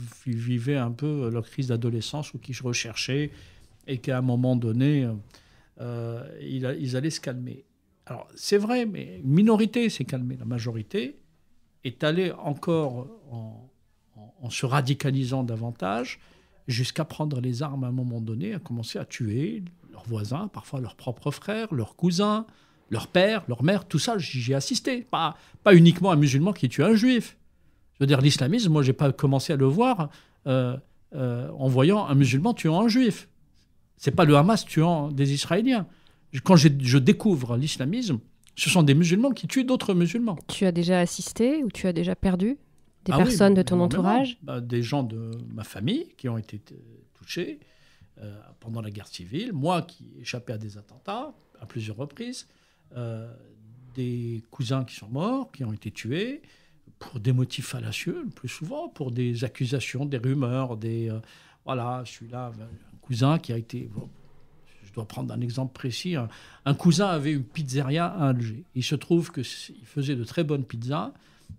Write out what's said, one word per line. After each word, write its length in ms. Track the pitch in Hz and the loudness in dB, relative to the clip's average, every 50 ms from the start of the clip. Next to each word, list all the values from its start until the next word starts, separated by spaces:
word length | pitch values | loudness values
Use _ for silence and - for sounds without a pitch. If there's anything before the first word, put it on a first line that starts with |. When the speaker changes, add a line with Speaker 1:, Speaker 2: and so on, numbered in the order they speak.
| 120 113 - - - | -10 -14 -14 -10 -6
Speaker 1:
vivaient 500 | 131 117 117 117 123 123 117 117 143 147 | -6 -4 -4 -2 -2 -2 -2 0 -2 -2
un 160 | 135 120 117 | -2 -2 -4
peu 360 | 117 - 143 151 151 143 123 113 | -4 -4 -4 -4 -2 -2 -2 -2
leur 160 | 117 120 110 | -4 -4 -6
crise 240 | - - 147 131 123 | -6 -6 -6 -2 -2
d'adolescence 680 | 117 117 123 117 117 113 - - 143 151 - - - | -2 0 0 -2 -2 -2 -6 -6 -8 -8 -8 -10 -12
ou 40 | 123 | -14
qui 160 | - - 120 | -12 -12 -12
se 80 | - | -8
recherchaient 720 | 127 120 120 - - 113 104 - - 131 131 143 151 143 - - - - - - - - _ - - - | -6 -4 -4 -4 -6 -6 -6 -8 -4 -2 -2 -2 -2 -4 -8 -14 -20 -20 -20 -20 -20 -20 _ -18 -10 -10
et 100 | 135 113 | -8 -6
qu'à 200 | - 143 127 127 | -4 -2 -2 0
un 40 | |
moment 320 | 127 127 120 123 127 127 127 | 0 0 0 2 2 2 2
donné, 500 | 120 117 113 110 123 135 147 151 139 127 | 2 0 0 2 2 2 4 4 2 0
euh, 80 | 117 110 104 104 - - - _ _ _ _ _ _ _ - | -2 -4 -8 -10 -16 -20 -20 _ _ _ _ _ _ _ -14
euh, 420 | 120 120 120 117 117 117 117 117 - - - - | -12 -10 -8 -8 -8 -8 -10 -10 -12 -16 -16 -14
ils 240 | 143 143 135 127 127 | -10 -8 -6 -4 -4
a-, 80 | 127 147 | -4 -4
ils 220 | 160 143 123 127 | -4 -4 -4 -2
allaient 140 | 127 151 160 | -2 -2 -2
se 100 | 156 - | -4 -4
calmer. 440 | - 139 123 127 123 123 120 - - _ _ _ _ _ _ _ - | -8 -8 -8 -8 -8 -10 -12 -14 -18 _ _ _ _ _ _ _ -16
Alors, 220 | - 127 110 - - - | -16 -14 -14 -14 -18 -16
c'est 220 | - - - 202 202 | -8 -2 2 2 2
vrai, 280 | 208 220 247 247 233 | 2 2 0 0 -2
mais 340 | 214 180 - 131 175 185 175 139 | -2 -4 -8 -10 -12 -10 -6 0
une 80 | 131 | 4
minorité 560 | 147 180 214 226 220 208 226 220 226 240 233 208 | 4 6 6 6 6 4 2 2 0 0 0 0
s'est 160 | - - 131 | -2 -4 -6
calmée. 320 | - 139 127 123 123 131 | -4 -4 -6 -4 -6 -8
La 80 | 127 117 | -8 -6
majorité 720 | 117 123 117 110 123 113 113 107 - - 208 247 277 - - - _ _ _ _ _ _ _ _ _ _ _ | -6 -4 -4 -4 -4 -6 -6 -8 -6 -6 -6 -6 -6 -10 -16 -20 _ _ _ _ _ _ _ _ _ _ _
est 220 | - 127 - - 160 | -10 -10 -6 -2 0
allée 260 | 151 160 185 185 165 | 0 2 0 0 -2
encore 760 | - - - 151 135 143 - 175 165 160 151 131 123 123 127 165 226 208 - 135 | -4 -6 -6 -6 -6 -4 -2 0 0 0 0 -2 -4 -8 -10 -12 -16 -20 -18 -14
en, 380 | 117 113 110 110 110 110 123 135 _ _ _ _ _ _ _ _ _ | -12 -12 -12 -12 -14 -18 -20 -20 _ _ _ _ _ _ _ _ _
en, 200 | - - - _ - | -20 -20 -20 _ -12
en 100 | 127 113 | -10 -8
se 140 | - - 139 | -6 -2 0
radicalisant 760 | 117 135 143 127 135 139 - - 139 135 135 131 120 135 135 | 2 2 2 2 2 0 0 0 0 0 0 0 -2 -2 -2
davantage 800 | 123 117 113 110 117 120 120 - 185 190 208 240 262 - - - _ - - _ _ _ _ _ - - | -2 -2 -4 -4 -6 -6 -6 -6 -4 -4 -2 -4 -4 -8 -10 -16 _ -20 -20 _ _ _ _ _ -6 -4
jusqu'à 360 | 120 120 127 - - 160 151 | -2 -2 -2 -2 -2 -6 -6
prendre 360 | - - - 156 151 139 123 | -6 -4 -6 -4 -4 -4 -2
les 220 | 123 127 120 120 | -2 -4 -4 -4
armes 200 | 156 143 139 135 | -4 -6 -4 -4
à 60 | 127 123 | -4 -4
un 40 | |
moment 280 | 127 127 123 123 120 117 | -4 -4 -4 -4 -4 -6
donné, 340 | 113 110 110 123 180 220 214 | -6 -6 -6 -6 -6 -6 -8
à 60 | 151 | -8
commencer 380 | - - 120 117 113 - - - | -8 -8 -8 -8 -8 -8 -8 -10
à 60 | 151 | -10
tuer 600 | - - - 120 104 107 131 156 214 240 214 180 175 - _ - - | -10 -8 -6 -4 -2 -2 -2 -2 -4 -6 -8 -10 -12 -16 _ -20 -20
leurs 140 | - - - | -20 -16 -10
voisins, 440 | 117 113 107 104 107 127 165 208 - | -8 -6 -6 -4 -4 -6 -6 -6 -8
parfois 320 | - 104 - - 143 131 | -10 -14 -14 -10 -8 -8
leurs 140 | 123 98 - | -8 -8 -10
propres 380 | - - 127 117 - - 147 | -10 -10 -10 -8 -6 -6 -8
frères, 420 | 139 - - 202 214 220 226 220 160 | -8 -6 -6 -6 -6 -4 -4 -4 -4
leurs 220 | 120 104 - - | -4 -4 -4 -4
cousins, 500 | - 170 185 170 185 208 214 208 220 220 - - _ _ _ _ _ _ - | -2 0 0 2 2 2 2 2 0 -4 -8 -14 _ _ _ _ _ _ -6
leurs 180 | 107 107 - - | -6 -6 -4 0
pères, 360 | - 180 190 214 220 196 - 123 | 2 4 4 4 2 0 -4 -4
leurs 140 | 120 117 | -2 0
mères, 240 | 135 175 208 185 - | 2 2 2 0 0
tout 120 | - - 143 | 0 -2 -2
ça, 180 | - 240 226 | 0 0 -2
j'y 360 | 190 147 - - 127 113 127 | -2 -4 -4 -6 -4 -2 0
ai 20 | 135 | 0
assisté. 480 | 139 - - 254 - - 277 254 247 | 0 -2 -2 -4 -4 -2 -4 -4 -4
Pas, 340 | - - 165 156 165 147 - - - - - - | -6 -4 -4 -2 -2 -2 -4 -8 -18 -20 -8 2
pas 120 | - 208 185 | 8 10 12
uniquement 360 | 165 170 170 170 - 185 190 | 12 12 10 8 6 4 2
un 60 | 165 | 4
musulman 360 | 147 147 135 131 139 170 208 | 4 4 4 4 2 2 0
qui 160 | 196 - 139 120 | 0 0 -2 -2
tue 140 | - - | 2 4
un 120 | 151 208 226 | 4 6 6
juif. 420 | 202 233 254 247 226 - - - _ _ _ _ _ _ _ _ _ _ _ _ | 6 6 4 4 2 0 -4 -12 _ _ _ _ _ _ _ _ _ _ _ _
Je 40 | - | 0
veux 60 | 139 | 2
dire, 140 | 139 143 131 | 4 6 6
l'islamisme, 500 | 135 139 - - 127 131 208 247 220 165 | 6 4 4 4 2 2 2 2 4 4
moi, 120 | 156 147 | 4 4
j'ai 100 | 135 131 | 4 4
pas 200 | 127 - 151 135 | 2 2 2 0
commencé 400 | - - 147 135 139 131 - - | 2 2 2 2 2 2 0 0
à 40 | 151 | 2
le 100 | 135 135 | 2 4
voir, 440 | 135 147 220 240 262 247 180 151 143 - - - _ _ _ - | 4 4 4 4 2 2 0 -2 -6 -8 -16 -20 _ _ _ -2
euh, 300 | 143 131 131 123 123 123 135 - _ _ _ _ - - | 0 0 0 0 0 -4 -8 -10 _ _ _ _ -12 -8
euh, 360 | 139 127 123 120 120 131 156 | -4 -4 -4 -4 -4 -6 -8
en 180 | - - 131 131 | -6 -2 0 2
voyant 380 | 123 131 139 180 208 214 190 | 4 6 6 6 4 2 2
un 80 | 151 139 | 2 4
musulman 400 | 139 139 117 127 139 180 240 - | 4 4 4 4 2 2 2 0
tuant 260 | - - 160 160 185 | 0 0 2 2 4
un 80 | 233 233 | 4 4
juif. 400 | 202 262 254 214 - - - _ _ _ _ _ _ _ _ _ _ _ _ _ _ | 4 4 4 4 2 -2 -8 _ _ _ _ _ _ _ _ _ _ _ _ _ _
C'est 180 | - - 139 113 | -4 -2 0 4
pas 100 | - 170 | 6 8
le 120 | 147 147 | 8 8
Hamas 280 | 143 151 208 226 - - | 8 8 6 4 2 0
tuant 460 | - - 156 160 175 170 151 143 151 | 0 2 2 2 4 2 0 -2 -2
des 220 | 143 135 139 139 | 0 0 0 0
Israéliens. 540 | 143 139 - - 170 202 226 269 254 208 170 - - _ _ _ _ _ _ - - 131 - | 0 -2 0 0 0 2 2 2 2 0 -2 -4 -10 _ _ _ _ _ _ -10 -10 0 6
Quand 120 | 190 190 | 8 8
j'ai, 180 | 151 143 156 139 139 | 10 10 8 6 4
je 180 | 131 123 131 139 | 2 4 4 6
découvre 580 | 127 180 - - - 214 175 131 123 113 120 | 6 6 4 4 4 2 2 2 0 -2 -2
l'islamisme, 640 | 120 147 151 - - 127 147 214 254 247 185 127 110 - _ _ _ _ _ - | -2 -2 -2 -2 -2 -2 -2 -2 -2 -2 -2 -2 -4 -4 _ _ _ _ _ -6
ce 160 | - - 165 | -4 0 2
sont 120 | 165 180 | 4 6
des 120 | 151 143 139 | 8 8 8
musulmans 380 | 160 175 165 185 208 254 277 | 6 6 4 4 2 2 2
qui 140 | 214 - - | 0 -2 -4
tuent 180 | - - 262 254 | -2 0 0 2
d'autres 300 | 262 254 - - - 185 | 2 0 0 0 0 2
musulmans. 440 | 175 175 170 - 233 240 214 160 - - - | 2 2 2 0 -2 -2 -2 -4 -6 -8 -8
Speaker 2:
Tu 160 | - - 196 | -2 0 0
as 60 | 180 | 2
déjà 280 | 170 170 170 175 185 180 | 2 2 2 2 4 2
assisté 640 | 175 175 - - - - - - 226 262 302 320 269 | 2 0 -2 -6 -10 -6 0 2 2 2 2 0 -2
ou 60 | 190 | -4
tu 160 | - - - | -4 -2 -2
as 60 | 185 | -2
déjà 220 | 170 165 175 185 180 | 0 0 0 -2 -2
perdu 440 | - - 190 180 175 196 233 285 - _ _ _ _ _ _ _ _ - | 0 0 2 2 2 2 0 -2 -4 _ _ _ _ _ _ _ _ -2
des 80 | 190 | 2
Speaker 1:
Ah 60 | 139 151 | 4 4
oui, 60 | 185 | 4
Speaker 2:
personnes 300 | 254 233 - 202 196 196 | 4 6 6 6 6 6
de 60 | 185 | 4
Speaker 1:
mais 40 | 175 | 4
Speaker 2:
ton 120 | - 180 | 4 4
Speaker 1:
énormément. 260 | 175 175 170 - 196 | 4 4 2 2 2
Speaker 2:
entourage ? 360 | 180 196 226 254 269 247 247 - | 2 4 4 2 2 0 -4 -10
Speaker 1:
Bah, 180 | 151 135 127 123 | -10 -8 -8 -6
des 220 | 120 117 123 120 | -4 -2 -2 -2
gens 200 | 120 110 147 143 | 0 0 -2 -2
de 280 | 127 107 113 113 113 113 113 117 117 113 | -2 -2 -6 -8 -10 -10 -10 -12 -12 -12
ma 120 | 113 110 107 | -12 -12 -12
famille 440 | - - 101 104 165 240 330 392 - _ | -12 -8 -4 -2 -2 -2 -2 -4 -8 _
qui 120 | _ - 120 | _ -6 -6
ont 100 | 113 113 | -6 -6
été 200 | 107 - 110 104 | -8 -10 -14 -16
t-, 160 | - - 139 - 120 113 113 - - _ _ | -16 -18 -20 -20 -20 -20 -20 -20 -20 _ _
touchés, 460 | - - - - - 233 294 302 - - _ _ _ _ _ _ _ - _ _ - | -20 -14 -10 -8 -8 -8 -8 -10 -14 -18 _ _ _ _ _ _ _ -20 _ _ -18
euh, 160 | 107 104 101 104 - - - _ | -16 -16 -16 -18 -20 -20 -20 _
pendant 220 | - 113 113 117 | -14 -10 -10 -8
la 100 | 107 107 | -8 -10
guerre 160 | 101 104 95 | -12 -14 -16
civile, 460 | - - - 87 92 120 175 240 262 | -16 -16 -16 -12 -8 -8 -8 -6 -6
moi 300 | 185 131 143 175 180 165 | -6 -4 -2 0 0 -2
qui 280 | - - - - 120 117 131 139 | -2 -6 -12 -20 -20 -20 -20 -16
échappais 320 | 120 - - 120 - - | -12 -10 -10 -10 -8 -10
à 60 | 113 104 | -10 -10
des 180 | 110 104 101 | -10 -12 -14
attentats 560 | 104 - _ 120 127 - 196 202 240 302 294 - _ _ _ _ - | -16 -20 _ -20 -16 -10 -10 -8 -8 -8 -12 -14 _ _ _ _ -20
à 60 | 113 | -18
plusieurs 300 | - - 120 107 107 104 | -14 -10 -10 -10 -8 -8
reprises, 520 | 113 143 143 - - 233 247 - - - _ _ _ _ _ _ _ _ _ - | -10 -10 -10 -10 -12 -12 -10 -12 -12 -16 _ _ _ _ _ _ _ _ _ -12
euh, 360 | 123 120 113 113 110 113 117 120 117 113 110 110 107 110 110 117 123 127 127 120 | -10 -8 -8 -8 -10 -12 -16 -18 -20 -20 -20 -20 -20 -20 -20 -20 -20 -20 -14 -8
des 480 | 131 123 123 120 120 117 117 117 110 - _ | -6 -6 -4 -4 -6 -6 -6 -8 -8 -10 _
cousins 340 | - - 120 113 135 135 123 | -8 -6 -4 -2 -2 -2 -2
qui 120 | - - | -6 -10
sont 120 | - 104 107 | -16 -14 -8
morts, 440 | 123 143 185 233 262 269 247 - | -6 -4 -2 -2 -2 -4 -6 -8
qui 100 | - - | -10 -8
ont 100 | 127 107 | -8 -8
été 180 | 107 - - 107 | -8 -8 -10 -12
tués, 500 | - - - 110 139 180 220 254 285 330 - - _ _ _ _ _ _ _ - - - | -12 -10 -8 -6 -4 -4 -4 -6 -8 -10 -14 -20 _ _ _ _ _ _ _ -20 -20 -20
pour 220 | - - - 117 | -18 -12 -8 -4
des 120 | 101 131 | 0 2
motifs 340 | 127 127 127 - - - - - | 2 2 0 -2 -4 -8 -10 -8
fallacieux, 540 | - 120 110 110 - - - 170 330 359 285 | -8 -8 -8 -8 -8 -6 -6 -6 -6 -6 -8
le 60 | 185 | -10
plus 180 | - - - 120 | -10 -10 -12 -12
souvent, 400 | - - 160 180 269 302 349 247 | -10 -10 -10 -10 -8 -8 -10 -10
pour 240 | - - 139 127 | -8 -8 -6 -4
des 320 | 117 127 123 123 117 113 127 | -2 -2 -2 -2 -2 -2 -4
accusations, 600 | - - - 131 113 139 123 - - - 127 143 | -6 -4 -4 -4 -2 -2 -4 -4 -4 -6 -4 -4
des 140 | 143 139 117 | -4 -4 -2
rumeurs, 580 | 117 131 135 147 127 120 127 131 135 123 117 | -2 0 0 0 0 0 0 -2 -4 -4 -6
des, 320 | 107 113 113 113 117 113 113 | -6 -6 -4 -4 -4 -4 -4
euh, 120 | 110 110 - - - - - - _ _ - | -6 -8 -10 -14 -20 -20 -20 -20 _ _ -8
voilà, 380 | 139 131 123 117 123 127 127 123 | -6 -6 -4 -4 -4 -6 -8 -10
celui-là, 460 | - - - 117 117 120 123 127 120 113 110 | -14 -16 -18 -16 -12 -10 -10 -10 -10 -12 -14
un 360 | 113 117 - - - - - - | -16 -16 -18 -20 -20 -20 -20 -14
cousin 360 | - - 123 110 135 143 160 165 | -8 -4 0 2 4 4 4 2
qui 140 | - - | 0 -4
a 40 | 117 | -6
été, 320 | 117 113 - 123 123 127 113 101 | -6 -6 -8 -10 -10 -10 -10 -10
bon, 140 | 104 - - - - - - - - - - - - - - - - | -12 -12 -14 -18 -20 -20 -20 -20 -20 -20 -20 -20 -20 -20 -20 -20 -20
je 100 | 104 98 | -20 -16
dois 140 | - 113 107 | -12 -12 -12
prendre 260 | - - 131 131 120 | -10 -10 -10 -8 -8
un 80 | 113 117 | -6 -6
exemple 320 | 120 117 110 131 131 127 | -6 -4 -4 -4 -6 -6
précis, 440 | - - - 123 113 - - 180 170 | -8 -8 -8 -8 -6 -6 -6 -4 -4
un, 120 | 131 117 107 - - - - - - - | -4 -4 -6 -10 -16 -20 -20 -14 -6 0
un 100 | 139 131 | 0 0
cousin 320 | - - 175 151 180 208 | 4 6 4 6 6 4
avait 260 | 196 170 151 135 156 | 2 2 0 0 0
une 120 | 151 139 123 | -2 -2 -4
pizzeria 640 | - - 165 147 127 131 143 135 131 147 165 170 | -6 -6 -8 -6 -4 -2 -2 0 0 0 0 0
à 240 | - - 185 143 135 | -2 -2 0 2 2
Alger. 340 | 127 120 117 110 110 117 - _ - | 2 2 0 -4 -6 -10 -12 _ -6
Il 80 | 127 | -4
se 140 | 120 - 147 | -2 -2 -2
trouve 340 | - - - 170 170 156 - | -2 0 2 2 2 2 -2
que 140 | - 139 117 | -6 -8 -8
c-, 300 | - - - - - - - | -8 -10 -14 -16 -18 -20 -20
il 80 | 117 | -16
faisait 300 | - - 147 135 147 139 | -10 -6 -4 -4 -2 -2
de 80 | 120 110 | -4 -4
très 180 | - - 170 | -4 -4 -2
bonnes 220 | 165 147 147 139 123 | -2 0 -2 -2 -4
pizzas 480 | - - 117 120 127 143 170 214 277 - - _ _ _ _ _ - - | -6 -8 -8 -6 -4 -4 -4 -6 -8 -12 -18 _ _ _ _ _ -20 -20